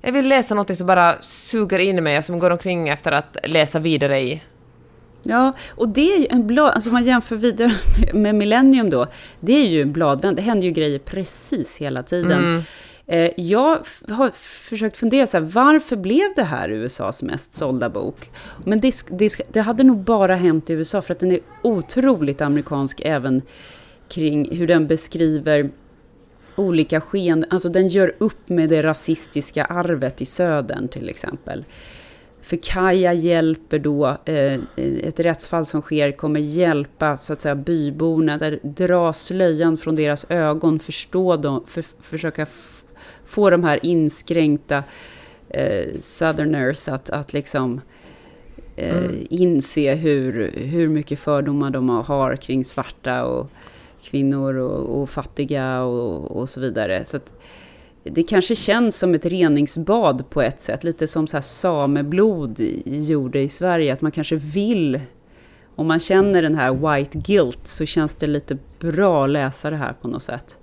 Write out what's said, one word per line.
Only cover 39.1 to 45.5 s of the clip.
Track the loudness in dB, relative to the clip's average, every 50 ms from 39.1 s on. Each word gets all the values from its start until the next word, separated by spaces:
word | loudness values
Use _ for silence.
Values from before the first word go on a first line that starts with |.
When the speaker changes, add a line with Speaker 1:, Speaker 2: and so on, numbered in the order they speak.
Speaker 2:
slöjan | 0 -4 -6 -6 0 2 2 2 2 2 2 2 2
från | 0 -2 -2 0
deras | 0 0 0 0 -2 -4 -4
ögon, | -2 0 2 0 0 2 2 2 2 0
förstå | -2 -6 -10 -10 -10 -4 -2 0 2 2 2
dem, | 0 0 -2 -2 -4 -6
för-, | -8 -10 -10 -10 -10 -16 _
försöka | -18 -12 -10 -6 -6 -6 -6 -6
f-, | -8 -10 -10 -20 -20 -20 -20 -20 -20 _ -20 -20 -20 -20 -20 -20 -20
få | -8 0 4 4 6
de | 6 6 4
här | 2 0 0
inskränkta, | 0 0 2 2 2 0 -2 -4 -6 -2 0 2 4 2 2 0 0 -4 -4 -4 -4 -8 -18 -20 -20 -20 -20 -20 -20 -20 -20 -20 -18
eh, | -10